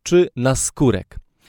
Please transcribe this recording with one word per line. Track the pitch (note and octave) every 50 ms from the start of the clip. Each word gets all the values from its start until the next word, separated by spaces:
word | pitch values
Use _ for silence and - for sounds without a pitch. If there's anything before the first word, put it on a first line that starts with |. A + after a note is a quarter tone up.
| _
czy | - D#3 - F3+ - -
naskórek. | - A#2+ C3 C3+ - - - - - D3+ B2+ G#2 F#2 F2+ - - - - _ _ _ _